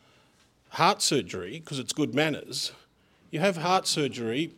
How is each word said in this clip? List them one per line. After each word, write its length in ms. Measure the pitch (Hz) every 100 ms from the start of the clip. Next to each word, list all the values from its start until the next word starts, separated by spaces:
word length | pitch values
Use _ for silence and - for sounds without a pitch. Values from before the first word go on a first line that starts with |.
| _ _ _ _ _ _ _
heart 320 | - 170 202
surgery 580 | - 143 - 92 90 156
'cause 160 | 160 139
it's 140 | 117
good 220 | - 135
manners. 580 | 123 156 123 - 135 - - _ _ _ _ -
You 100 | 151
have 180 | 196 170
heart 280 | 175 185 180
surgery 680 | 156 139 113 113 123 160